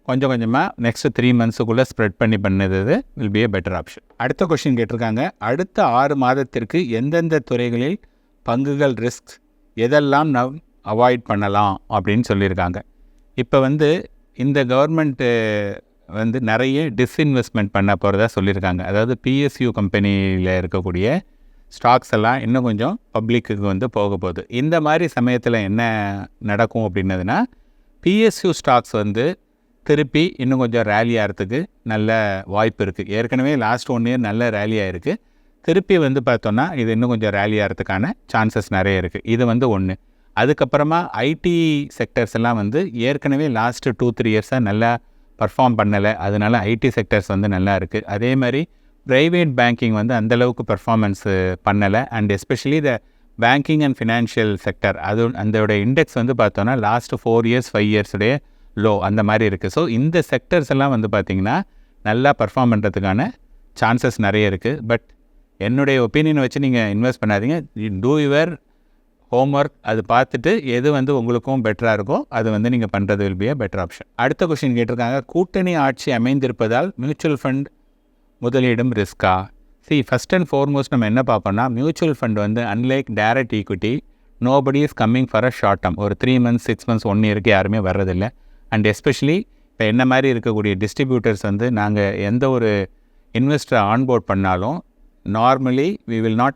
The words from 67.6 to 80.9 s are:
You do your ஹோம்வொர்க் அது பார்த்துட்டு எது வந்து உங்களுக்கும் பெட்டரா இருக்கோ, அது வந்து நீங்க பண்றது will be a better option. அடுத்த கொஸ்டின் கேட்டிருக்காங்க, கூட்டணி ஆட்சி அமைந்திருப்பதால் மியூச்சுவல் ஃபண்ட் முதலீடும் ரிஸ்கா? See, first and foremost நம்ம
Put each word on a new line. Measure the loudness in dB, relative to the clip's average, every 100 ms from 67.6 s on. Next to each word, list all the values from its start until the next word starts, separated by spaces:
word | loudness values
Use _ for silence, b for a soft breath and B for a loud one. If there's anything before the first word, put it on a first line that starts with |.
| -6 -8
You | -6 -2
do | 0 2
your | 2 2 0 -4 _ _ _ _ _ _ -4
ஹோம்வொர்க் | 0 2 2 -2 _
அது | -6 -4 0
பார்த்துட்டு | 2 2 -2 0 0 0
எது | 0 0
வந்து | 0 0 0
உங்களுக்கும் | 0 -2 -2 -2
பெட்டரா | -2 0 0 0
இருக்கோ, | 0 -4 -4
அது | -2 0
வந்து | 0 0
நீங்க | 0 -2 -2
பண்றது | 0 0 -2
will | -2
be | -2
a |
better | -2 -4 -6
option. | -8 -10 -14 -2
அடுத்த | -2 0 -2
கொஸ்டின் | 0 0 0
கேட்டிருக்காங்க, | 0 -2 -2 -4 -4
கூட்டணி | -2 -2 -2 -2 0
ஆட்சி | 0 -2 -2
அமைந்திருப்பதால் | 0 2 0 0 -2 0 0 -2 -4
மியூச்சுவல் | -6 -4 -2 -2
ஃபண்ட் | -2 -4 -6 _ _ _ _ _ _ -8
முதலீடும் | -2 2 2 2 0
ரிஸ்கா? | 0 -2 0 0 0 -2 -14 _ _ -4
See, | -2 0
first | -2 0
and | -2 0
foremost | 0 0 0
நம்ம | 0